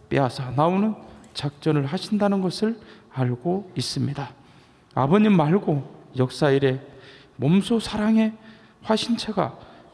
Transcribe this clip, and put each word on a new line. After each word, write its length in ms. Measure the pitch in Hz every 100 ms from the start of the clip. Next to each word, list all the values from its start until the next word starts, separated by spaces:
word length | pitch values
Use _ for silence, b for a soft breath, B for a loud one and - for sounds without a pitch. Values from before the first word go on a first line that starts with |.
| -
빼앗아 420 | 135 135 - 127
나오는 440 | 127 160 185 214 208 B B B
작전을 520 | - 147 - - 151 135
하신다는 560 | 185 - 214 202 196
것을 380 | 185 175 214 226 B B B
알고 580 | - 123 123 175 185 202 -
있습니다. 540 | 120 - 123 143 131 - b b b b b
아버님 420 | - 135 196 214 190
말고 480 | 151 190 202 147 131 - - 127
역사 320 | 127 - 151
이래 300 | 139 139 131 - B B B B -
몸소 420 | 123 185 - 233
사랑의 540 | - - 214 220 220 220 B B B B
화신체가 760 | - 220 - 233 - 202 135 - B B B